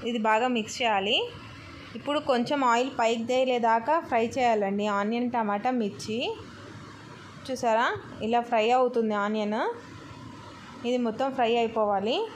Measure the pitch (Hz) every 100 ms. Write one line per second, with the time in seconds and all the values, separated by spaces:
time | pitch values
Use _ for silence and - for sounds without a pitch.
0 | 226 240 220 220 254 240 214 - 247 208
1 | 196 285 480 508 - - - - - 226
2 | - 294 294 247 240 285 262 233 269 -
3 | 233 233 226 254 262 247 226 226 233 320
4 | 320 240 233 233 247 220 196 202 208 202
5 | 208 233 247 240 214 202 247 254 208 -
6 | - 220 330 440 - - - - - -
7 | - - - - - 254 240 220 254 403
8 | - - 220 233 233 233 214 247 254 247
9 | 220 208 202 214 208 214 359 480 - -
10 | - - - - - - - - 240 247
11 | 233 214 269 262 233 233 226 226 208 202
12 | 202 302 440